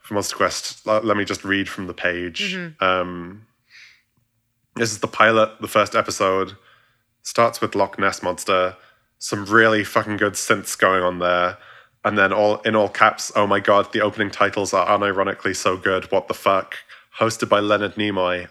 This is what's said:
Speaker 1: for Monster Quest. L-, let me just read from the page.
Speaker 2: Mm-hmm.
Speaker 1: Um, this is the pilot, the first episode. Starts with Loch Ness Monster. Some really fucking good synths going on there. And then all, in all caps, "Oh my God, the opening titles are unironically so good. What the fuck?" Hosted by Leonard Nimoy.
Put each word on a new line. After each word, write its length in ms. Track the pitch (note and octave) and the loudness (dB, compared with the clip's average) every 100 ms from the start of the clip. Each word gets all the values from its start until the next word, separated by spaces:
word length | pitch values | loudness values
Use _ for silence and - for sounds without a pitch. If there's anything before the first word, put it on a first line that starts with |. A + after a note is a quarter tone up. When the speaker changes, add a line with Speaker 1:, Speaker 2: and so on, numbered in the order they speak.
Speaker 1:
for 120 | - | -8
Monster 220 | G#2 F#2+ - | -4 -4 -2
Quest. 500 | F#2+ - - - G#2 | -2 -2 -10 -8 -2
L-, 140 | G#2+ | 0
let 160 | A2 G#2 | 0 0
me 80 | |
just 180 | G2 F#2+ | -2 -4
read 240 | G2 G2 F#2+ | -4 -4 -4
from 200 | - F2+ | -8 -12
the 60 | |
page. 600 | E2+ F2+ F2 F2 E2 G3+ | -6 -4 -4 -6 -8 -8
Speaker 2:
Mm-hmm. 280 | F#3 E3+ D#3 | -8 -10 -2
Speaker 1:
Um, 640 | F#2+ F#2 F2+ F2 F2 G#2 A2 _ _ - - _ _ _ _ _ _ _ _ - | 0 0 -2 -8 -12 -16 -20 _ _ -20 -20 _ _ _ _ _ _ _ _ -4
this 160 | A2+ | -4
is 80 | G#2+ | -2
the 80 | A2+ | -2
pilot, 520 | - A2 A2+ G#2+ - | 4 4 6 2 0
the 60 | G#2 | -2
first 280 | G#2+ G2+ A2+ | 2 2 0
episode. 600 | - - G2 F#2+ F#2 G2 _ _ _ _ _ _ | -2 0 0 0 -2 -10 _ _ _ _ _ _
Starts 360 | - - A#2 - | -4 2 2 0
with 140 | B2+ | -2
Loch 240 | G#2 G2 - | 0 -2 0
Ness 240 | G2 - | -2 0
Monster. 520 | F#2 F2+ - F#2 F#2 F#2+ _ _ _ _ | -4 -4 0 2 0 -4 _ _ _ _
Some 260 | - G#2 | -8 -6
really 400 | G2 A2 A2+ G#2+ | 2 4 4 4
fucking 320 | G2 A2+ G#2+ G2+ | 0 -2 -2 0
good 160 | G#2 | -2
synths 460 | F#2+ - G#2 F2+ - | -2 -2 -2 -4 0
going 240 | G2 F#2 | 2 2
on 160 | F2+ F2+ | 0 0
there. 400 | F2+ F2 F2+ F#2+ - - _ _ | 0 2 0 -4 -16 -20 _ _
And 140 | G#2 G#2 | -2 2
then 160 | G2 | 2
all, 240 | G2 G#2 G#2+ | 4 2 2
in 120 | A2+ | 2
all 140 | G#2+ G2 | 2 2
caps, 420 | - A2 - - G#2+ | 2 2 2 -2 0
"Oh 100 | G2+ | 2
my 140 | G2+ | 2
God, 320 | G2+ G2+ G2 | 4 2 2
the 80 | A2 | 0
opening 300 | G#2 G#2 G2+ | 0 0 -4
titles 420 | - G2+ G#2 F#2+ | 0 0 0 0
are 140 | F#2+ F2+ | 0 2
unironically 680 | G2+ G2+ F#2+ G2 G2 G2 | 2 2 0 -2 -2 -4
so 220 | F#2 G2+ F#2 | -2 -2 0
good. 340 | G2 F#2 - | 0 -2 0
What 180 | F#2+ - | -2 -2
the 40 | |
fuck?" 420 | - G2 G2 - - - - _ - | -2 0 0 0 -10 -16 -20 _ -2
Hosted 320 | A2+ - A#2+ | -2 -2 0
by 100 | G2+ | 2
Leonard 360 | G#2 G#2 G2+ G#2+ | 2 0 0 -2
Nimoy. 520 | G#2 F#2+ F2+ F2+ F2+ | -2 0 -2 -2 -6